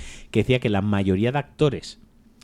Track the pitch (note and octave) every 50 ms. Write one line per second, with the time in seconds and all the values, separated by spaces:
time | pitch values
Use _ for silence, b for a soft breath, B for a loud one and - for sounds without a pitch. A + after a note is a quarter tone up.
0 | B B B B B B - A2+ G2+ - B2+ B2 - A#2+ G#2 G2 G2 G#2 G2+ G2+
1 | G2 F#2+ F#2+ F#2+ G#2+ A#2+ C3 D3 C3+ - - - D3+ D3 A#2 E2 - - - -
2 | - _ _ _ _ - _ -